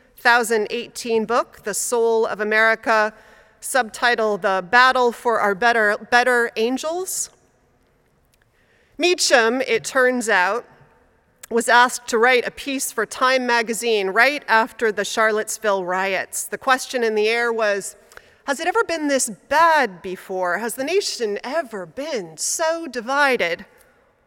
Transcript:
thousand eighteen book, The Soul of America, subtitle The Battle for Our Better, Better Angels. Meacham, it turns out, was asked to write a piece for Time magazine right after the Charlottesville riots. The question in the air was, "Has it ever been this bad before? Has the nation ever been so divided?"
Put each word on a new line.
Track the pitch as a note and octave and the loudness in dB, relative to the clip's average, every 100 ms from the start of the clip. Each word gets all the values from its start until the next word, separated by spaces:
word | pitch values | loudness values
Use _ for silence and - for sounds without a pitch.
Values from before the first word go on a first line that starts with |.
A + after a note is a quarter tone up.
| _ _ | _ _
thousand | B3 A#3+ A3 A3 G#3 | 2 4 2 0 -2
eighteen | A#3 - - A#3+ A3+ G#3+ | -6 -8 -10 -2 -2 0
book, | B3 D#4+ - | -2 -2 -8
The | G#3+ | -8
Soul | F#3+ - A#3+ A3+ A3+ A3+ | -6 -2 0 2 2 0
of | F#3+ | -2
America, | G#3+ G#3+ A3+ A3 A3+ A3 G#3+ - - - _ _ | 0 2 2 2 0 2 0 -4 -20 -20 _ _
subtitle | - C4 A3 - A#3+ A#3 G#3+ G3+ | -4 -2 -2 -2 0 2 0 0
The | G#3 F#3+ F3+ | 0 -2 2
Battle | A#3+ B3+ B3+ A#3+ | 4 6 4 2
for | A3+ A#3+ A3 | 0 -2 0
Our | G3+ | 0
Better, | F#3 A#3 A#3 G#3 G#3+ G#3+ | 2 2 4 2 0 0
Better | A#3+ B3 A#3+ A#3 A3 | 2 4 2 0 -2
Angels. | A3+ C4 D#4 F4 F#4 - - _ _ _ _ _ _ _ _ _ _ _ _ _ _ _ _ - | -2 -2 -4 -6 -6 -8 -8 _ _ _ _ _ _ _ _ _ _ _ _ _ _ _ _ -2
Meacham, | F4 F4+ - C4 A3 B3+ | 0 0 4 4 4 0
it | - A3+ | -2 -4
turns | - C4 B3+ B3 A3 | -2 0 2 2 0
out, | F#3+ F3+ A#3 - _ _ _ _ _ _ _ - | 2 2 -2 -8 _ _ _ _ _ _ _ -6
was | A#3 A#3+ | -2 4
asked | A#3 B3+ - - | 4 4 0 -4
to | A3+ | 2
write | B3 B3 - | 4 2 0
a | |
piece | - C#4 C4+ - | -8 -8 -6 -6
for | - G#3 | -6 -6
Time | - C4 C4 B3 | 0 0 2 2
magazine | A#3+ A3+ A3 A#3 G#3 F#3+ | 0 0 -4 -2 0 2
right | G3+ C4 D4 - | 2 2 2 2
after | A3+ A#3+ - A3+ | 2 2 -2 -2
the | G#3 | -2
Charlottesville | G3 A#3 A3 G#3+ G#3+ - G#3+ G3 | -4 0 0 0 -4 -4 -2 0
riots. | F3+ F#3 G3 F3+ - - | -2 -2 -2 -4 -6 -10
The | - G3 | -10 -4
question | - C4 - B3+ | 0 0 -2 -2
in | A3+ | 0
the | G#3+ G#3+ | 2 2
air | A#3 A#3+ | 0 0
was, | A3+ G#3 G3 - - _ - - _ - | 0 0 -2 -6 -14 _ -20 -20 _ -8
"Has | C#4 | -4
it | E4 | -2
ever | A4+ | 0
been | F4+ E4 D4 | 0 -2 0
this | C4 A#3+ | 0 -2
bad | F#3 - D4 E4 D#4 A#3 F3 | -8 -2 4 4 4 0 -4
before? | F#3 F#3 - F#3 F3+ F3+ | -12 -12 -8 -4 -2 -2
Has | A#3+ | -4
the | - | -6
nation | C#4 G4 - - G#3+ G3+ | -2 -2 -2 -4 -4 -6
ever | B3 D#4+ C4 G3+ E3 | -6 -6 -6 -10 -12
been | B3+ D#4 B3 E3 D#3 | -10 -8 -8 -8 -8
so | - - D#4+ E4 D#4+ | -6 -2 -2 -2 -6
divided?" | A#3+ A3+ C#4+ C#4 A#3+ F3 F3 - _ _ _ _ _ | -8 -4 0 2 2 -2 -4 -10 _ _ _ _ _